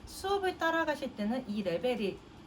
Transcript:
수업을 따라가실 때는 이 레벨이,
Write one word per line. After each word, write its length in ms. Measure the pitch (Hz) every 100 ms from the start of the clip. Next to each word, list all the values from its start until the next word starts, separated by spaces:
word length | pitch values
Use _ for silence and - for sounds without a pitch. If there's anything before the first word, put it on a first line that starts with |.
| -
수업을 520 | - 381 403 370 359
따라가실 560 | 330 330 311 285 269 -
때는 340 | 208 262 233
이 140 | 208
레벨이, 540 | 185 202 254 226 190 - - -